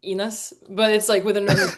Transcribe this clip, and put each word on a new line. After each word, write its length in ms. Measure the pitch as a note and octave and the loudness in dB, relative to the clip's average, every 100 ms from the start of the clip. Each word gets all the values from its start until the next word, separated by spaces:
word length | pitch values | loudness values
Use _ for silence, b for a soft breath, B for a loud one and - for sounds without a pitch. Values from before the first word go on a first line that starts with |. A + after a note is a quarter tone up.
Ines, 500 | F#3 F#3+ G#3 G#3+ - - - | -6 -6 -6 -8 -14 -18 -14
but 220 | F#3+ A3 | -2 2
it's, 180 | G#3+ G#3+ | 2 2
like, 140 | G#3 | 0
with 140 | G3 G3+ | 2 0
a 40 | |
Norwe- 360 | G3+ - C4 | 2 2 2